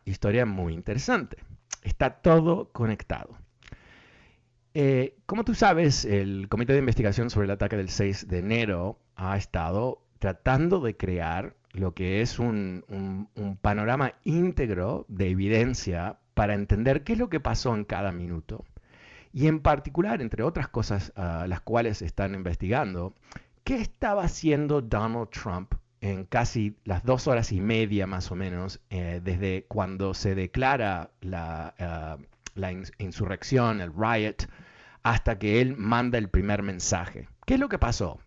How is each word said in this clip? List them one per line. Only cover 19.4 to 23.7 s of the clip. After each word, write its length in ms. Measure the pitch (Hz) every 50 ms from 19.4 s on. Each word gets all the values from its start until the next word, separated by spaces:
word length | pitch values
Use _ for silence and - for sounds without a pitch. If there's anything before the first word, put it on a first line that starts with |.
| 143
en 140 | 156 160 156
particular, 600 | 143 165 147 139 - 143 139 170 180 208 233 185
entre 220 | 127 110 - - 113
otras 240 | 156 170 170 131
cosas, 440 | - - 120 104 - 107 98 95 - -
ah, 300 | 101 92 87 82 82 87
las 140 | 92 90 90
cuales 420 | - - 110 117 117 117 101 - 98
están 320 | 82 - - 98 98 98
investigando, 800 | 95 92 90 85 - - 92 113 139 143 101 92 87 87 95 - _ _ _ - - - _ _ _ _
¿qué 180 | -